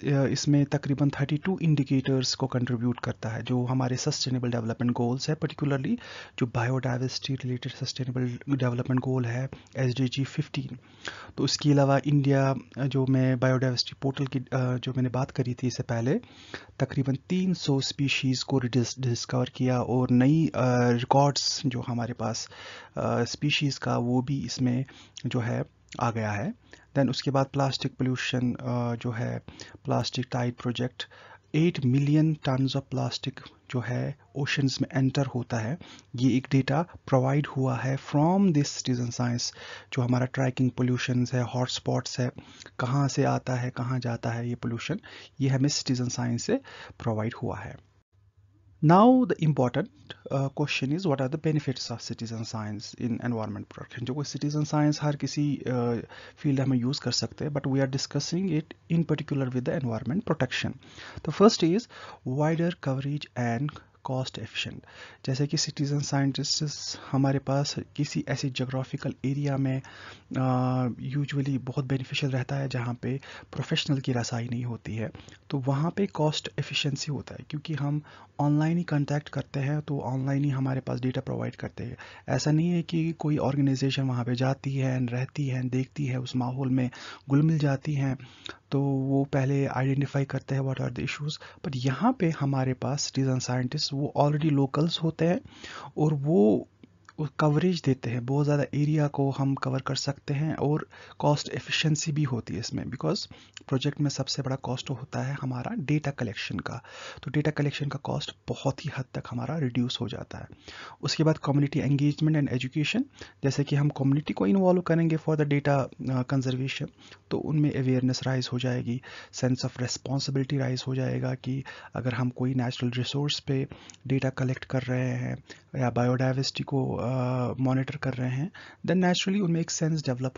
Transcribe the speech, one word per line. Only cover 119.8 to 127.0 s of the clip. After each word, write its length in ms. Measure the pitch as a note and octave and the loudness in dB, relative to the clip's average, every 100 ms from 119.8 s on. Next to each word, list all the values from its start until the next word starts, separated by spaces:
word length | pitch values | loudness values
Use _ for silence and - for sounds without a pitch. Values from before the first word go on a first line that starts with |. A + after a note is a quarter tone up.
| B2 - - C3+ C#3 C3+ C3 C#3+ | -4 -4 -2 -2 0 -2 0 0
राइज 260 | B2+ B2+ - | 0 -2 -2
हो 80 | |
जाएगा 400 | C3 B2+ B2+ B2+ | -2 0 -2 -2
कि 300 | C3 B2 C3+ - - - | -4 -4 -6 -6 -14 -10
अगर 200 | - A#2+ | -4 -2
हम 140 | A#2+ B2 | 0 -2
कोई 260 | B2 B2+ | 0 0
नेचुरल 380 | B2+ B2 - B2 | 0 0 -2 -2
रिसोर्स 480 | B2 B2 C#3 D3 - | -2 -2 -2 -2 -2
पे 260 | - C3+ C3+ - - - B2+ | -2 -2 -2 -10 -20 -16 -2
डेटा 240 | C3+ C3 | 0 0
कलेक्ट 340 | - B2+ C3 | 0 -2 -2
कर 180 | - C3 | -2 -4
रहे 260 | B2 B2+ B2+ | 0 -2 0
हैं 280 | B2 B2 B2 - - _ D3+ | -2 -4 -6 -10 -20 _ -2
या 140 | B2 | 0
बायोडायवर्सिटी 760 | A#2 A#2+ B2+ C3 C3 C3+ - | 2 2 4 2 2 -2 -4
को, 300 | C#3 C#3 C3 | -2 0 0
अ, 140 | G#2 | -2